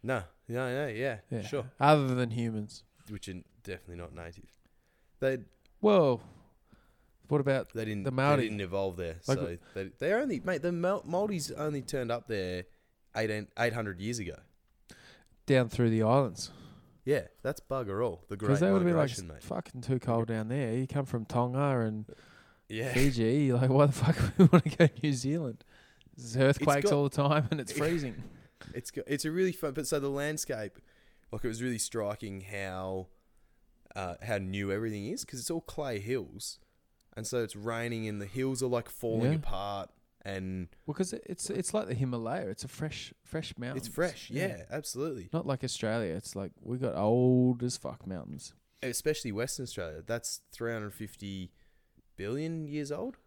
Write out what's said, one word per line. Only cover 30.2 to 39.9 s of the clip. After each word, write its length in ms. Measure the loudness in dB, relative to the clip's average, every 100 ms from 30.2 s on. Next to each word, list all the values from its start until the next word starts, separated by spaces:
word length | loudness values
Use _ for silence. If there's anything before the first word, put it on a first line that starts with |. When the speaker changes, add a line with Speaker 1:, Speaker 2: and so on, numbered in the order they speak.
| -2 -4 -4 -6 -6 -10 _ _ _ _ _
Speaker 1:
like, 140 | -6
it 40 | -4
was 140 | -4
really 160 | -4 -2
striking 640 | -4 -2 -2 -4 -6 -10
how, 640 | -8 -8 -6 -4 -4 -4 -6 -16 _ _ _ _ _ _ _ -8
uh, 200 | -8 -8
how 140 | -4 -2
new 320 | -2 -2 0
everything 360 | 0 -2 -4 -6
is, 180 | -6
'cause 160 | -8 -8
it's 100 | -6
all 100 | -6
clay 380 | -6 -8 -4 -4
hills, 580 | -2 -4 -4 -10 -12 -12 _ _ _ _ _ -12
and 100 | -4
so 160 | -2
it's 140 | -2 -4
raining 500 | -6 -4 -4 -4 -4
and 140 | -4
the 60 | -6
hills 360 | -2 -2 0
are, 40 | 0
like, 220 | -2 -4
falling 420 | -6 -2 2 4
Speaker 2:
Yeah. 60 | 2
Speaker 1:
apart, 520 | 2 0 -2 -4 -6